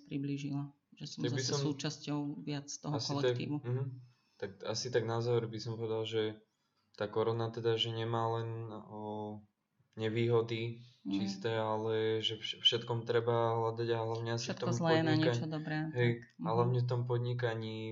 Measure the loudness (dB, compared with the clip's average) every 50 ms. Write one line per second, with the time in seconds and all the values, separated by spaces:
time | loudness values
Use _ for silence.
0 | -12 -6 -6 -4 -2 -2 -2 -2 -4 -4 -4 -4 -4 -6 -10 _ _ _ -18 -14
1 | -14 -12 -6 -2 -2 0 0 0 0 0 0 0 0 0 -2 -2 -4 -6 -6 -6
2 | -6 -4 -2 -2 -2 -4 -6 -6 -6 -6 -6 -6 -6 -8 -10 -8 -6 -4 -2 -2
3 | -2 -2 0 2 2 2 2 2 0 -2 -2 -2 -2 -2 -2 0 -2 -4 -6 -10
4 | -16 -20 _ _ _ _ _ -10 -10 -10 -8 -8 -6 -4 -4 -4 -2 0 2 2
5 | 2 2 0 0 2 2 2 2 2 0 -4 -6 -6 -6 -6 -4 -4 -2 -2 -2
6 | -2 -2 0 0 0 0 -2 -6 -14 _ _ _ _ _ _ _ _ _ _ -6
7 | -4 -2 2 2 2 2 2 2 0 -2 -2 0 2 2 2 2 2 0 0 -2
8 | 0 0 0 2 2 2 0 0 -2 -4 -6 -8 -8 -8 -10 -12 -12 -12 -12 -10
9 | -8 -6 -6 -6 -6 -6 -8 -10 -14 _ _ _ _ _ _ _ _ _ -6 -4
10 | -2 0 2 2 2 4 4 4 4 2 0 -4 -4 -4 -6 -10 -14 -20 -20 _
11 | -6 -2 0 0 0 -2 -2 -2 -2 -2 0 0 0 0 0 0 0 2 2 2
12 | 2 2 2 2 0 0 -2 -2 -6 -6 -2 2 4 4 4 2 0 0 -2 -2
13 | 0 2 2 4 4 4 4 4 4 4 4 2 2 0 0 0 0 0 2 0
14 | 0 -2 -2 -2 -2 -2 -2 -2 -2 -4 -4 -2 0 0 0 2 4 4 4 4
15 | 4 4 4 4 4 4 2 2 0 -2 -4 -4 -4 -2 -2 -2 -2 -2 2 4
16 | 4 4 4 2 -4 -14 _ -6 -2 0 2 4 4 4 4 2 2 2 0 0
17 | 0 0 0 0 0 0 -2 0 0 0 0 -2 -4 -4 -4 -6 -6 -6